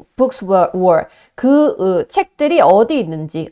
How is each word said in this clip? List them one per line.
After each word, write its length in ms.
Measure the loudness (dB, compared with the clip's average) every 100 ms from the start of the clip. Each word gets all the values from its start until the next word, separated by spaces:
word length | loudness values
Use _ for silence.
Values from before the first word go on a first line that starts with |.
| -14 -4
books 280 | -4 -4
were, 260 | -2 0 0
were." 320 | 0 2 2 -2 _ _ -4
그, 400 | 0 2 2 0
으, 280 | -2 -2 -2
책들이 540 | -4 -6 -4 0 2
어디 380 | 4 4 2 -2
있는지. 520 | -4 -8 -10 -10 -12